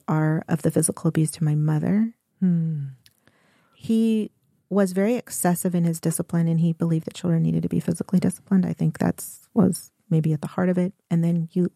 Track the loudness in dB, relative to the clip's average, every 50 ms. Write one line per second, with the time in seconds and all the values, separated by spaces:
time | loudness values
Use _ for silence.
0 | -4 -2 0 2 2 2 0 0 -2 -2 -4 -2 -2 0 0 0 0 -2 -4 -2
1 | -2 0 2 2 0 0 0 -2 -2 0 0 0 0 0 0 0 0 0 0 0
2 | 0 -2 -4 _ _ _ _ _ 0 0 2 2 0 -2 -4 -6 -6 -10 -12 _
3 | _ -20 _ _ _ _ _ _ _ _ _ _ _ _ _ _ -4 -2 0 2
4 | 2 2 2 0 -2 -4 _ _ _ _ _ _ _ _ 0 2 2 2 2 0
5 | 0 2 0 -2 -4 -8 -8 -2 0 0 0 2 0 0 0 2 2 2 0 0
6 | -2 -4 -2 -2 -6 -2 0 0 2 2 2 2 2 2 0 0 0 0 0 0
7 | -2 -4 -12 -6 -2 0 0 2 2 2 0 0 -2 0 -2 -2 -2 -2 -4 -4
8 | -4 0 0 0 0 0 -4 -4 -4 0 2 2 2 2 -2 0 -2 -2 0 0
9 | 0 -2 -2 -4 -8 -16 -16 -20 _ _ _ 2 2 2 2 -2 -8 -18 _ _
10 | _ _ -2 0 0 0 -2 -2 -4 -8 -4 -2 -2 0 0 0 0 -2 -4 _
11 | _ _ -2 0 2 2 0 0 -2 -2 -2 -2 -2 -2 -2